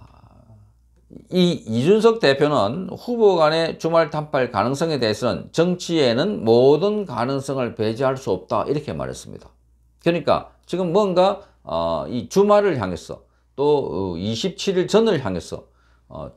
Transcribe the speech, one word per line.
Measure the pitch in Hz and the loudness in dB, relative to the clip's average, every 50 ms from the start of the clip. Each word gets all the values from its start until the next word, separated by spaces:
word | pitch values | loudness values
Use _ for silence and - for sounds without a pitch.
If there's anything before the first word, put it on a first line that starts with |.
| - - - - - _ _ _ - _ - - - _ _ _ _ _ _ _ _ _ - - - - | -20 -20 -20 -20 -20 _ _ _ -20 _ -20 -20 -20 _ _ _ _ _ _ _ _ _ -20 -20 -14 -4
이 | - 185 180 175 | 0 2 2 2
이준석 | 165 - - 110 113 117 131 175 208 220 208 226 226 226 | 0 -2 -6 -4 -2 0 4 4 4 6 6 4 4 4
대표는 | 165 143 139 139 147 147 147 123 98 104 135 185 190 185 - | 4 2 4 4 2 2 2 2 0 0 -2 -6 -8 -10 -12
후보 | - - 240 247 233 220 202 185 | -12 -8 -6 -2 2 4 4 4
간의 | 170 156 151 160 165 165 156 - - | 4 2 2 2 0 -2 -2 -4 -4
주말 | - 160 165 165 160 151 | -4 0 2 2 2 2
단팔 | - 151 151 - - 131 127 120 | -2 -8 -6 -2 -2 -2 -2 0
가능성에 | - 98 104 123 139 135 170 165 156 127 | 0 0 0 0 0 -2 -2 -2 -2 0
대해서는 | 120 107 104 - 123 117 90 71 - - | 0 0 0 0 -2 -2 -2 -4 -8 -6
"정치에는 | - 160 165 180 180 175 - - 170 160 139 120 113 127 170 214 214 - 104 | 0 0 2 2 0 -4 -4 -2 0 2 2 2 2 0 0 -2 -4 -2 2
모든 | 113 117 120 127 139 151 151 185 208 214 214 196 | 4 6 6 8 6 6 4 2 -2 -2 -2 -6
가능성을 | 170 123 113 120 131 139 135 131 - 135 135 123 113 98 | -6 -4 -4 -4 -2 -4 -6 -4 -6 -4 -4 -4 -6 -4
배제할 | - 107 110 113 123 139 131 135 | -4 -4 -4 -2 0 -2 -2 -2
수 | 131 - 117 | -2 -4 -4
없다." | 95 90 - - 117 104 85 - | -4 -4 -4 -4 -2 -2 -2 -2
이렇게 | - 151 147 - | -4 -4 -4 -6
말했습니다. | 87 71 65 64 - - - 53 50 - - - _ _ _ _ _ _ _ _ _ _ - | -8 -8 -8 -8 -10 -12 -14 -18 -20 -20 -20 -20 _ _ _ _ _ _ _ _ _ _ -2
그러니까 | 170 170 165 143 123 92 76 - - _ _ _ | -2 -2 0 0 0 0 0 0 -8 _ _ _
지금 | - 180 175 185 170 | -8 -6 -4 -2 0
뭔가, | 165 208 214 190 175 180 185 196 202 - - _ _ _ - | 2 2 2 2 2 2 2 2 2 -2 -10 _ _ _ -10
어, | - 80 82 82 82 82 78 69 78 | -6 -4 -2 -2 -2 -2 -4 -6 -6
이 | 113 123 95 - | -8 -8 -8 -2
주말을 | - 190 202 208 208 208 202 196 156 123 | 2 2 4 4 4 4 4 2 0 0
향해서 | 98 92 87 82 - - - - _ _ _ _ _ _ - | -2 -4 -6 -8 -10 -14 -16 -16 _ _ _ _ _ _ -6
또, | - 143 147 147 139 123 - 73 92 98 92 87 | -2 0 2 2 0 0 -4 -4 -4 -4 -6 -6
어, | 82 | -6
이십칠 | 95 110 113 113 - 185 - - - 196 180 180 | -6 -6 -6 -4 -6 -6 -6 -4 -4 -2 0 0
일 | 170 | 0
전을 | - - 214 226 226 185 139 113 | 2 2 2 4 4 0 -2 -2
향해서, | 98 92 85 - - - - - _ _ _ _ _ _ _ _ _ | -4 -6 -6 -8 -10 -14 -14 -16 _ _ _ _ _ _ _ _ _
어, | - 76 73 - - | -16 -14 -14 -16 -16